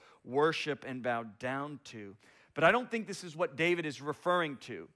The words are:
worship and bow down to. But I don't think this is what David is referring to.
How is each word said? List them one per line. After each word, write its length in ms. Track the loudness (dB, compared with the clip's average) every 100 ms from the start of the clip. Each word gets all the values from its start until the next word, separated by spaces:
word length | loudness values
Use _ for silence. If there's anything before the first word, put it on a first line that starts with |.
| -18 -20
worship 600 | -2 4 4 4 -2 -4 -6
and 160 | -4
bow 220 | -2 -2
down 560 | -4 -8 -4 -4 -4 -10
to. 320 | -14 -14 -14 -16 -20 -20 _
But 80 | 4
I 80 | 6
don't 180 | 6 0
think 200 | -4 -4
this 160 | -10
is 120 | -10 -2
what 200 | -2 2
David 280 | 2 2
is 160 | 0 -4
referring 580 | -6 -2 2 2 2 -4
to. 300 | -10 -10 -12